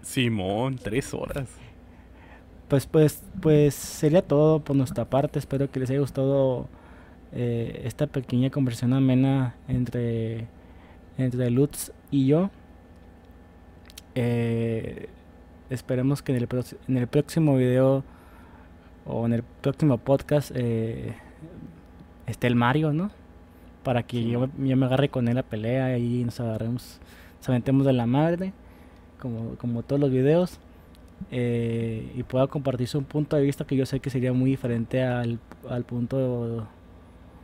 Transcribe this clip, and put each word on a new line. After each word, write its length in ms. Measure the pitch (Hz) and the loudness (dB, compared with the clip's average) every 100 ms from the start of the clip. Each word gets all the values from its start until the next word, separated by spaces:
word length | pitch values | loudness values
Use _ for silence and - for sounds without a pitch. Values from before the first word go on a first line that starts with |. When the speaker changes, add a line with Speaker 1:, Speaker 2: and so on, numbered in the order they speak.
Speaker 1:
Simón, 760 | - - 123 110 92 101 131 131 | -6 0 2 2 0 0 -2 -4
tres 300 | - 117 - | -4 -4 -4
horas. 340 | - - 147 131 - - - - - - - - - - - - | -6 -6 -6 -8 -12 -20 -20 -20 -20 -20 -20 -20 -20 -20 -20 -2
Speaker 2:
Pues, 180 | 139 - | 0 2
pues, 360 | 160 151 - - - | 4 4 2 -10 -2
pues 320 | 160 151 147 | 4 6 6
sería 480 | - - - 156 170 | 2 -6 -2 2 4
todo 380 | - 143 151 156 | 4 4 4 4
por 160 | 147 143 | 2 0
nuestra 300 | 127 - 113 | 0 -2 0
parte. 340 | 131 147 151 | 0 0 -2
Espero 320 | - 135 139 | -4 -2 -2
que 80 | 131 | -2
les 100 | 127 | -2
haya 100 | 135 | 0
gustado, 680 | 135 - 135 139 135 123 135 - - - - - - | 0 0 2 4 2 0 -6 -14 -20 -20 -20 -20 -12
eh, 520 | - 120 117 113 - 127 | -4 -2 -2 -4 -6 -8
esta 220 | - 147 | -4 -4
pequeña 420 | - 123 123 131 | -4 -2 0 2
conversación 420 | 143 131 117 120 | 2 0 0 0
amena 640 | 131 135 127 135 135 127 - - | 2 4 4 4 2 0 -4 -4
entre, 800 | 127 120 120 117 117 113 113 113 - - - - - - - | -2 -2 -2 -2 -2 -2 -6 -8 -14 -20 -20 -20 -20 -12 -4
entre 320 | 131 123 127 | -2 0 2
Lutz 420 | 120 147 - - - - | 2 2 0 -12 -14 -4
y 140 | 139 131 | 2 4
yo. 220 | 151 196 - - - - - - - - - - - - - - - - - | 4 2 -4 -20 -20 -20 -20 -20 -20 -20 -20 -20 -20 -20 -20 -20 -20 -10 -2
Eh, 960 | 120 120 117 117 117 113 - - - - - - - - - | 0 2 0 0 0 -2 -4 -10 -14 -18 -20 -20 -20 -20 -10
esperemos 520 | 127 - 127 131 143 | -8 -4 0 0 0
que 120 | - | 0
en 40 | 127 | -2
el 80 | 120 | 0
prox-, 280 | 123 123 - - | -2 -4 -8 -2
en 100 | 127 | 0
el 100 | 120 | 2
próximo 480 | 147 143 - 156 135 | 0 0 2 4 4
video 480 | 127 127 131 135 131 - - - - - - - - - - | 4 4 4 4 -2 -14 -20 -20 -20 -20 -20 -20 -20 -18 -8
o 200 | 117 117 | -4 0
en 80 | |
el 100 | 117 | -2
próximo 540 | 117 - 139 135 156 120 | -4 -6 -4 2 2 2
podcast, 540 | - 139 - 147 139 127 | 2 0 2 0 0 -2
eh, 600 | 120 113 113 127 113 113 - - 160 - - - - - - - - | -2 0 -2 -4 -8 -10 -16 -20 -18 -16 -18 -18 -20 -20 -20 -14 -10
esté 200 | 113 123 | -2 2
el 80 | 120 | 4
Mario, 380 | 120 143 156 | 4 2 0
¿no? 180 | 147 202 - - - - - - - | 0 -4 -8 -20 -20 -20 -20 -20 -10
Para 200 | - 123 | -4 -2
que 140 | 113 120 | -2 -4
Speaker 1:
Sí. 120 | 113 | -2
Speaker 2:
yo 160 | 120 131 156 | -2 -2 -2
me, 140 | 135 | 0
yo 80 | 131 | 2
me 80 | 131 | 2
agarre 240 | 131 139 | 2 0
con 180 | 135 117 | 0 -2
él 100 | 123 | -2
a 60 | |
pelea 540 | - 110 110 131 131 127 | -4 -6 -2 -2 0 -2
y 260 | 120 123 | -2 -2
nos 160 | 120 - | -4 -4
agarremos, 600 | 120 110 113 123 - - - - - - | -4 -4 -4 -6 -8 -18 -20 -20 -20 -10
nos 100 | - | -2
aventemos 360 | 123 117 135 135 | 0 2 2 4
de 80 | |
la 120 | 127 117 | 2 2
madre, 480 | 131 160 175 190 - - - - - - - | 2 2 0 -6 -10 -18 -20 -20 -20 -20 -14
como, 360 | 131 113 113 123 | -10 -8 -8 -8
como 280 | 120 117 | -4 -4
todos 160 | - 143 | -2 0
los 120 | 143 | 2
videos. 480 | 127 135 165 180 - - - - - - - - | 4 4 4 2 -4 -20 -20 -20 -20 -20 -18 -10
Eh, 800 | 131 120 120 117 113 113 110 127 127 | -4 -2 0 -2 -2 -4 -6 -8 -10
y 80 | |
pueda 240 | 120 127 135 | -4 0 0
compartirse 500 | 151 139 127 123 151 | 0 -2 -2 -2 -4
un 80 | 135 | -4
punto 300 | 147 147 151 | -4 0 2
de 60 | |
vista 220 | 139 139 147 | 2 0 -2
que 100 | 135 | -2
yo 80 | 127 | -2
sé 140 | 135 | -4
que 80 | 135 | -4
sería 240 | 123 123 | -2 0
muy 160 | 127 131 | 2 2
diferente 520 | 135 123 117 113 131 | 0 -2 -2 -2 -2
al, 360 | 127 123 120 117 - - - | 0 0 -2 -4 -10 -16 -8
al 160 | 123 123 | -6 -6
punto 840 | 123 117 135 127 120 117 117 110 - - - - - - - | -6 -4 -2 -2 -2 -4 -6 -8 -14 -20 -20 -20 -20 -20 -20